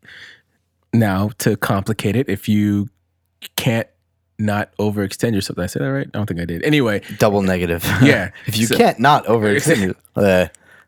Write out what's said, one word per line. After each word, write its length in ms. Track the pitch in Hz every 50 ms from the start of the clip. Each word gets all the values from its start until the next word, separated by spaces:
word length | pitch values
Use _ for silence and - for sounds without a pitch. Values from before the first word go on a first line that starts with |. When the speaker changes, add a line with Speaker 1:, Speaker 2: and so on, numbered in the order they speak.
| _ - - - - - - _ _ _ _ _ _ _ _ _ _ _ -
Speaker 1:
Now, 380 | 113 113 104 95 92 101 107 - -
to 180 | - 123 107
complicate 600 | - - - 107 98 92 - 113 - - 104 98
it, 120 | 117 139 -
if 200 | 98 98 - -
you 400 | 107 104 104 104 101 101 104 - _ _ _ _ _ _ _ _ _ _ - - -
can't 320 | - - 135 117 113 - _ _ _ _ _ _ _ _ _ _ -
not 360 | 107 104 104 104 104 - _ -
overextend 560 | 104 107 101 104 101 95 - - - 117 113
yourself, 220 | 98 95 - -
did 60 | - 87
I 40 |
say 140 | 90 - -
that 100 | - 139 135
right? 140 | 139 -
I 40 | -
don't 160 | - - 104
think 140 | 104 92 82
I 40 | 85
did. 180 | 85 85 85 -
Anyway. 380 | 147 151 151 131 113 104 98 - - 104 104
Speaker 2:
Double 240 | - 110 101 101 98
negative. 420 | 95 92 90 90 87 85 85 85 - 98
<laughs> 80 | 98 123
Speaker 1:
Yeah. 280 | 143 139 113 92 87 - - -
Speaker 2:
If 100 | - 104
you 100 | 110 113
Speaker 1:
So 100 | 113 120
Speaker 2:
can't 220 | 120 233 214 151 -
not 260 | 113 139 147 131 -
overextend 560 | - 110 117 107 107 101 143 139 147 165 - 98
Speaker 1:
<laughs> 340 | 92 95 _ _ _ -
Speaker 2:
your-, 0 |
uh, 320 | - - 98 92 92 90 82 - - _ _ - - _